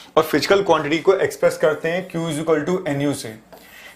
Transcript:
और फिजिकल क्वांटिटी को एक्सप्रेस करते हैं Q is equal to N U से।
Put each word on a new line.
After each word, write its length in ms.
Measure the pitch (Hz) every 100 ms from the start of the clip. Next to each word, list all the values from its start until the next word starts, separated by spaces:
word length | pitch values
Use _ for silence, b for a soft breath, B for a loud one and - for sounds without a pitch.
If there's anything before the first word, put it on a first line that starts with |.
| B -
और 60 |
फिजिकल 400 | - 147 - 196
क्वांटिटी 340 | 180 160 147 160
को 140 | 170 190
एक्सप्रेस 420 | 147 - 175 170
करते 320 | 156 147 165
हैं 180 | 175 185
Q 200 | 170 165
is 140 | 147
equal 220 | 160 156 147
to 160 | 180 156
N 180 | 139 143
U 80 | 135
से। 200 | 117 110 - B B B B